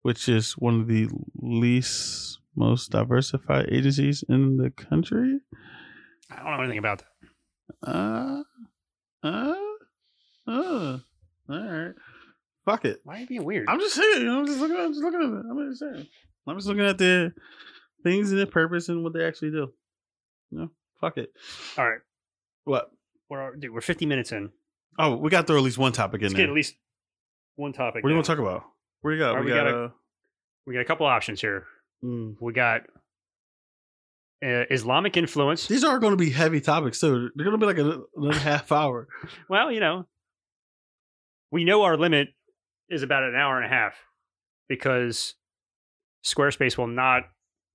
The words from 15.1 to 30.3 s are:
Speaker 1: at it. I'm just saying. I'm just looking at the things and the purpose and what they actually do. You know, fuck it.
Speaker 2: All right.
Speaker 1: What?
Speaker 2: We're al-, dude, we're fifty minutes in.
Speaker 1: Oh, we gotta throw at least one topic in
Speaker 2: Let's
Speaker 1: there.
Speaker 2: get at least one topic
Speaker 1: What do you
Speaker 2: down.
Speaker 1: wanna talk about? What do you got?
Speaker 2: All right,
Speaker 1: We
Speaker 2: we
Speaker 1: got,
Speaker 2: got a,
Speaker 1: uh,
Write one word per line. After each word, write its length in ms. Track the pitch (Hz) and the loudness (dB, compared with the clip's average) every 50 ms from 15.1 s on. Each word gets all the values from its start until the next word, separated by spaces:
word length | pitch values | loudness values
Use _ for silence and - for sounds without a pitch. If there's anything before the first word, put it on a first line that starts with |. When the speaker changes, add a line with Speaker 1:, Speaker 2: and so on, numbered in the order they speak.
| 330 349 | 0 0
Speaker 1:
at 60 | 311 | -2
it. 180 | 247 214 196 226 226 | -2 -2 -6 -8 -8
I'm 200 | 240 285 285 277 | -8 -8 -8 -8
just 100 | 254 254 | -8 -10
saying. 280 | 294 285 240 147 147 147 _ _ _ _ _ _ _ | -10 -12 -10 -12 -16 _ _ _ _ _ _ _ _
I'm 80 | 139 156 | -10 -10
just 120 | 190 190 | -6 -4
looking 180 | 202 202 208 202 | -2 0 2 2
at 120 | 202 190 185 | 2 4 4
the 340 | 190 185 180 180 170 170 - - - - - - - - - - _ _ _ _ _ | 6 6 6 6 4 0 -4 -10 -20 -20 -20 -20 -20 -20 -20 -20 _ _ _ _ _
things 280 | 175 180 202 208 196 | 2 2 2 2 2
and 80 | 196 196 | 2 2
the 60 | 196 | 0
purpose 440 | 196 - 165 160 165 175 170 170 - | 2 2 2 2 2 0 -4 -2 -2
and 140 | 170 170 165 | -4 -2 -4
what 100 | 165 160 | -4 -2
they 120 | 165 165 | -2 -2
actually 240 | 160 156 - 156 151 | -2 -2 -4 -6 -4
do. 200 | 156 156 143 135 _ _ _ _ _ _ _ _ _ _ _ _ _ _ _ _ | -4 -4 -6 -6 _ _ _ _ _ _ _ _ _ _ _ _ _ _ _ _
You 60 | - 156 | -12 -12
know, 100 | - 165 _ _ _ _ _ _ | -12 -12 _ _ _ _ _ _
fuck 160 | - 156 - | -6 -6 -6
it. 140 | - 117 - _ _ - - - - - - - - | -6 -10 -10 _ _ -20 -20 -18 -16 -16 -10 -4 -2
Speaker 2:
All 100 | 127 117 | 0 0
right. 100 | 113 113 _ _ _ _ _ _ _ _ _ _ _ _ _ | -2 -4 _ _ _ _ _ _ _ _ _ _ _ _ _
Speaker 1:
What? 260 | 147 135 120 - - _ _ _ _ _ _ _ | -2 -2 -2 -2 -4 _ _ _ _ _ _ _
Speaker 2:
We're 140 | _ 143 135 | _ -12 -10
al-, 140 | 135 135 - 151 | -10 -10 -12 -12
dude, 120 | 139 123 | -14 -10
we're 100 | 113 117 | -10 -8
fifty 240 | - - 170 - - | -4 -4 -2 -2 0
minutes 260 | 147 143 131 117 - | 0 0 0 -2 -4
in. 200 | 120 104 101 101 _ _ _ _ _ _ _ _ _ - | -6 -8 -8 -10 _ _ _ _ _ _ _ _ _ 0
Speaker 1:
Oh, 160 | 156 151 123 | 2 2 2
we 160 | - 147 156 | 2 2 2
gotta 160 | 185 175 165 | 2 2 4
throw 100 | - 160 | 4 4
at 60 | 143 131 | 4 4
least 160 | 131 117 123 | 2 2 2
one 140 | 135 127 120 | 0 2 2
topic 280 | - 104 95 - 98 | 0 -2 -2 -2 -2
in 40 | 107 | -2
Speaker 2:
Let's 100 | 98 95 | 0 2
Speaker 1:
there. 80 | 196 180 | 2 2
Speaker 2:
get 40 | 147 | 2
at 60 | 143 | 2
least 200 | 156 139 - - _ _ _ _ _ _ _ _ _ _ _ _ _ _ _ _ | -2 -2 -2 -8 _ _ _ _ _ _ _ _ _ _ _ _ _ _ _ _
one 180 | - 147 143 131 | -10 -10 -10 -6
topic 300 | - 127 117 - - 135 | -4 -6 -4 -4 -2 0
Speaker 1:
What 60 | 139 | 2
do 40 | 156 | 2
you 60 | 165 | 2
Speaker 2:
down. 60 | 147 | 2
Speaker 1:
wanna 0 | |
talk 100 | - 165 | 0 -2
about? 260 | 147 117 95 90 - - - _ _ _ _ _ _ | 0 -2 -4 -4 -6 -10 -14 _ _ _ _ _ _
What 100 | - 151 | -4 -4
do 40 | 156 | -2
you 60 | 160 151 | 0 0
got? 60 | 123 | 0
Speaker 2:
All 60 | 110 | 0
right, 80 | - 120 | 0 0
Speaker 1:
We 60 | 120 | 2
Speaker 2:
we 60 | 120 | 2
Speaker 1:
got, 60 | - 143 | 2 2
Speaker 2:
got 80 | 139 120 | 2 0
a, 40 | 120 120 | -2 -4
Speaker 1:
uh, 40 | 120 - _ _ _ _ _ _ _ | -8 -10 _ _ _ _ _ _ _